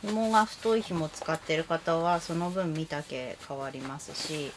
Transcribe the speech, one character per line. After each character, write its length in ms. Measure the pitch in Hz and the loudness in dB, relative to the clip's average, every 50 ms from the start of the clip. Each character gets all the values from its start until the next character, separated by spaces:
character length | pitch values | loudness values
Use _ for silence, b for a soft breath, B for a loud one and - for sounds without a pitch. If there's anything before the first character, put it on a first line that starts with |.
紐 280 | - 208 214 220 226 220 | -2 -2 0 2 2 6
が 140 | 220 214 196 | 6 6 6
太 320 | - - - - 226 226 | 6 0 -2 2 4 4
い 60 | 226 | 4
紐 260 | 220 - 180 170 160 151 | 2 0 0 0 0 -2
使 240 | - - - - | -4 -6 -2 -2
っ 60 | 160 156 | -2 -2
て 180 | - - 160 | 0 0 2
る 80 | 156 165 | 2 2
方 320 | - 226 - - - 165 | 2 0 0 2 2 2
は、 240 | 165 165 170 175 170 | 4 4 4 4 2
そ 140 | 170 - 170 | 2 0 -2
の 160 | 170 170 175 | 0 0 0
分 220 | 180 190 185 165 | 0 0 0 0
身 140 | 156 156 160 | 0 -2 -2
丈 500 | - - 147 151 - 139 131 127 123 - - - - | -2 -4 -6 -4 -6 -6 -6 -6 -6 -8 -10 -10 -10
変 100 | 143 135 | -8 -6
わ 120 | 135 135 | -6 -6
り 100 | 131 131 | -8 -8
ま 180 | 131 135 135 151 | -8 -8 -8 -8
す 160 | - - - | -10 -10 -8
し 380 | - - - 156 151 143 131 - | -6 -6 -4 -4 -4 -4 -6 -8